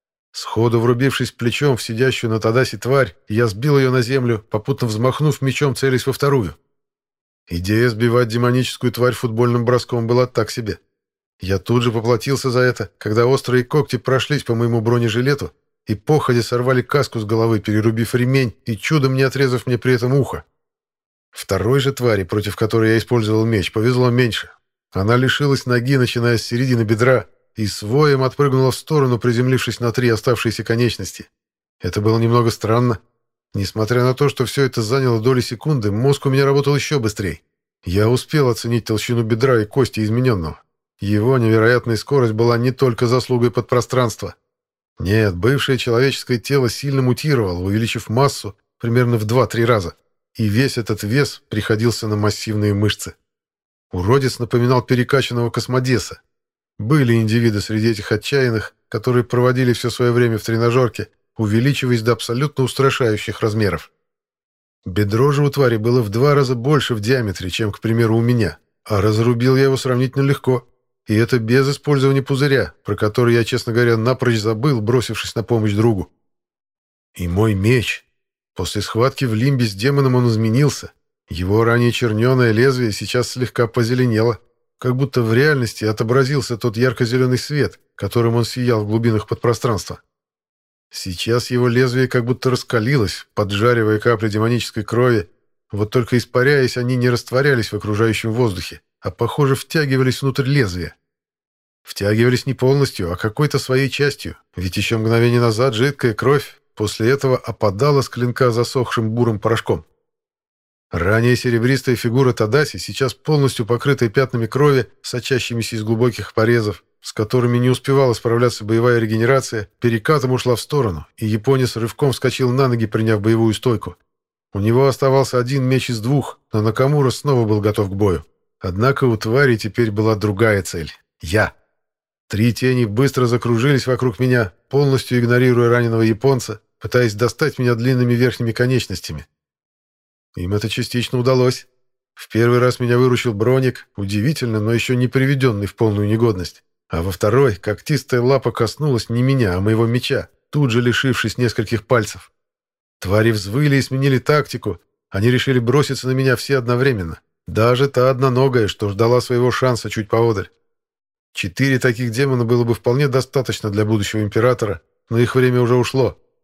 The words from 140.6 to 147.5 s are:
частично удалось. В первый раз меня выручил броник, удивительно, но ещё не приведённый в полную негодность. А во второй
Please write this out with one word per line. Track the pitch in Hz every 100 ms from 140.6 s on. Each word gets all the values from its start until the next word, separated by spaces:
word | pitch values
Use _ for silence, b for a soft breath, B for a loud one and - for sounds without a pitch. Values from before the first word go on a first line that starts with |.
| 107
частично | 123 117 123 113 123
удалось. | 123 127 127 - - _ _ _ _
В | - -
первый | 110 117 123
раз | 123 123
меня | 123 120
выручил | 127 123 123
броник, | 101 113 131 131 - - -
удивительно, | 98 104 127 156 120 107
но | 107
ещё | 117 120 123
не | 123
приведённый | 135 135 139 131 101 101
в | -
полную | 113 104 104
негодность. | 110 117 92 90 - _ _ -
А | 82
во | 92
второй | 92 107 120 135